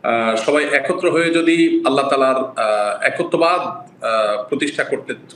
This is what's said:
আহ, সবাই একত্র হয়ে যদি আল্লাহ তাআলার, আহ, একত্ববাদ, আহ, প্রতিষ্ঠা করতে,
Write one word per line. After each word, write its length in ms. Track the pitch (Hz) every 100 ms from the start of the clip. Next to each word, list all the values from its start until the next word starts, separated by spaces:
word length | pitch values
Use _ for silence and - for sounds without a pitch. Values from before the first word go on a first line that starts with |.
আহ, 320 | 117 117 113 110
সবাই 280 | - 147
একত্র 480 | 147 143 - 175 175
হয়ে 220 | 156 165
যদি 500 | 170 165 170 165 165 147
আল্লাহ 240 | 139 135
তাআলার, 260 | 139 131 127
আহ, 680 | 120 - 110 107 104 -
একত্ববাদ, 580 | 139 - 170 165 165 180
আহ, 840 | 175 - - - 113 110 104 104
প্রতিষ্ঠা 400 | - 135 147 -
করতে, 300 | - 135 - 117 -